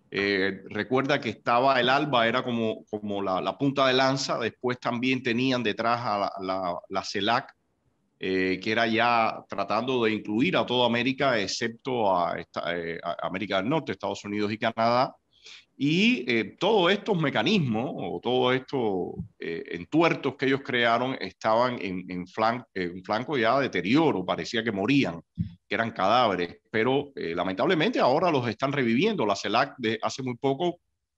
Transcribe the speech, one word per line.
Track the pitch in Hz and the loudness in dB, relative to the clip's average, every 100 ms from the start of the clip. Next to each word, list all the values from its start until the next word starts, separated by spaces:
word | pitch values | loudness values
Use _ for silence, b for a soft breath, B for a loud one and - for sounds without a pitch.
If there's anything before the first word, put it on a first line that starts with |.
| - | -8
Eh, | 98 101 98 98 98 - | -2 2 2 0 -2 -8
recuerda | 104 104 127 135 143 | -6 0 0 2 0
que | 120 | -2
estaba | - 127 120 135 127 | -4 0 4 4 4
el | 123 | 4
alba, | 139 151 123 113 | 2 2 2 4
era | 127 | 2
como, | 127 117 110 - | -2 -2 -2 -4
como | - 104 104 101 | -8 -8 -4 -4
la, | 98 92 | 0 0
la | 90 - | -2 0
punta | 139 139 131 | 0 2 4
de | |
lanza. | 127 131 139 156 135 | 4 2 2 -2 -2
Después | 110 - 123 123 | -4 -2 -4 -2
también | 123 127 131 127 | -4 -2 -2 -2
tenían | 123 117 131 123 | 0 0 0 0
detrás | 110 101 113 120 | -2 0 0 0
a | 120 104 | 0 -2
la, | 95 98 | -2 -4
la, | 95 95 90 87 - | -4 -4 -4 -6 -6
la | 95 | -6
celac, | - 104 104 123 - _ _ _ _ _ _ - | -4 -4 0 0 -2 _ _ _ _ _ _ -8
eh, | 92 92 92 92 | -2 0 0 -2
que | 110 | -2
era | 110 117 | 0 2
ya | 110 120 120 104 - - | 2 2 4 2 -2 -10
tratando | 101 98 107 123 127 | -6 -2 -2 0 0
de | 110 | 0
incluir | 107 101 107 175 143 | -2 -2 0 0 0
a | |
toda | - 123 120 | 0 2 2
América, | 120 123 131 139 113 | 2 0 0 2 2
excepto | 95 - 113 117 139 123 101 90 | -2 -4 -6 -6 -6 0 2 2
a | 85 87 | 0 -4
esta, | 85 - 85 87 | -8 -6 -4 -4
eh, | 85 82 | -6 -6
a | 85 - 82 | -6 -6 -6
América | 92 98 95 | -6 -2 -2
del | 107 | 0
Norte, | 160 - | -2 -2
Estados | 92 101 101 | -6 -6 -6
Unidos | 101 104 104 | -6 -2 -2
y | 110 | 0
Canadá. | 113 113 117 120 135 - _ B B B B - | -2 2 2 2 0 -4 _ B B B B -4
Y, | 143 170 226 254 127 | 0 2 2 2 0
eh, | 117 98 - | 0 -2 -2
todos | 185 220 170 | 2 4 4
estos | 202 226 175 | 2 0 0
mecanismos | 143 117 131 214 127 107 143 | 0 0 2 2 2 -2 -4
o | - 95 87 | -6 -6 -4
todos | 117 127 127 | 0 2 2
estos, | 127 131 139 110 92 - - - - | 0 -2 -2 0 0 -4 -8 -14 -10
eh, | 82 85 82 | -8 -8 -8
entuertos | 85 87 156 165 165 135 - | -10 -2 4 4 2 -4 -2
que | 135 | 0
ellos | 135 | 0
crearon | - 120 117 120 127 - | 0 2 4 2 0 -4
estaban | - - 110 113 127 123 | -8 -4 2 4 2 0
en, | 98 90 90 | -6 -6 -6
en | 90 90 | -8 -6
flan-, | - 110 123 - | 0 0 0 -6
en | 95 87 92 | -6 -6 -6
flanco | 95 107 143 139 | -4 -4 -2 0
ya | 110 139 | 2 2
de | |
deterioro, | 120 90 90 143 151 95 | 0 -2 2 4 4 2
parecía | 92 87 78 113 | -2 -4 -2 -2
que | 113 | -2
morían, | 95 107 139 95 82 - - B - - | -2 2 2 0 -4 -14 -8 B -8 -6
que | |
eran | 104 113 | -2 -2
cadáveres, | - 95 123 113 90 85 - - | 0 2 4 4 2 -2 -6 -6
pero, | 110 120 139 143 82 | 0 2 0 -2 -8
eh, | 85 | -6
lamentablemente | 87 92 95 147 170 202 254 | -2 -2 0 0 2 2 2
ahora | 143 147 175 | 2 4 2
los | 143 120 | 2 0
están | 101 139 | -2 -2
reviviendo. | 139 117 117 214 185 107 | 0 2 2 2 0 0
La | |
celac | 98 104 113 143 - | 0 0 0 0 -2
de | 110 113 | -4 -2
hace | 110 - | -4 -4
muy | 131 120 | -8 -4
poco, | 135 139 175 165 _ _ _ | -2 0 -2 -4 _ _ _